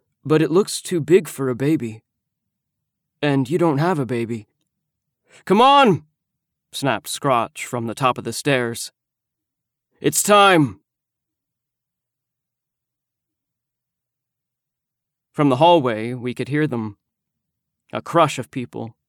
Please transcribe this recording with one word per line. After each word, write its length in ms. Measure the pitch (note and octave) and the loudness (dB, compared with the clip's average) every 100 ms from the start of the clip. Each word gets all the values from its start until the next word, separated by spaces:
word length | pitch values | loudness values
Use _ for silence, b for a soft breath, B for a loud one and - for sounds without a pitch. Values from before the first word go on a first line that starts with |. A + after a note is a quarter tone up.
| _ _ | _ _
"but 160 | C3+ D#3 | -2 0
it 100 | D#3 | 2
looks 300 | E3+ G#3+ - | 0 0 -4
too 200 | - F3+ | -6 -6
big 260 | C#3 F#3 D3+ | 2 2 2
for 220 | - C3+ | -6 -6
a 40 | |
baby. 480 | A#2+ C#3 D#3 A2+ A2 _ _ _ _ _ _ _ _ _ _ _ - | -2 -2 -2 -4 -12 _ _ _ _ _ _ _ _ _ _ _ -6
And 280 | D3 C3+ B2 | -2 0 -2
you 80 | D#3 | 0
don't 220 | E3 C#3 | 0 0
have 220 | E3 E3+ | 0 -2
a 60 | A#2+ | -4
baby." 420 | A#2+ A2+ A#2 G2+ _ _ _ _ _ _ _ _ b | -4 -6 -8 -12 _ _ _ _ _ _ _ _ b
"Come 160 | - G3 | 0 4
on!" 440 | C4 C#4+ B3+ D#3+ - _ _ _ _ _ _ | 6 6 6 2 -2 _ _ _ _ _ _
snapped 340 | - C#3 G#2+ - | -6 -4 -4 -6
Scrotch 580 | - C#3+ A#2+ G#2+ - | -6 0 0 -2 -8
from 220 | - B2 A2+ | -10 -8 -8
the 80 | |
top 240 | G#2 C3 B2 | -2 -2 -2
of 60 | |
the 80 | A2+ | -6
stairs. 580 | A2+ C#3+ C3 A#2+ A2+ - _ _ _ _ _ _ _ _ _ _ _ | -6 -2 -2 -2 -6 -14 _ _ _ _ _ _ _ _ _ _ _
"It's 240 | D3 D3+ | -4 -2
time!" 560 | - G#3 G3+ F3 C3+ - _ _ _ _ _ _ _ _ _ _ _ _ _ _ _ _ _ _ _ _ _ _ _ _ _ _ _ _ _ _ _ _ _ _ _ _ _ _ _ _ _ _ _ _ _ | 2 4 6 4 2 -2 _ _ _ _ _ _ _ _ _ _ _ _ _ _ _ _ _ _ _ _ _ _ _ _ _ _ _ _ _ _ _ _ _ _ _ _ _ _ _ _ _ _ _ _ _
From 200 | - C#3+ | 0 2
the 60 | B2+ | 4
hallway, 580 | E3 F3 B2+ G#2+ A#2 | 6 4 2 -2 -6
we 200 | B2 A#2+ | -8 -8
could 140 | A#2+ A#2+ | -8 -6
hear 180 | D3 D3+ | -2 -2
them. 320 | A#2+ G#2+ G2+ _ _ _ _ _ _ _ _ _ | -4 -6 -10 _ _ _ _ _ _ _ _ _
A 100 | A#2 | -12
crush 360 | - E3+ D3+ - | -2 2 2 0
of 120 | A#2+ | -10
people. 460 | C3+ A#2+ A2+ A2+ - | -10 -12 -12 -14 -16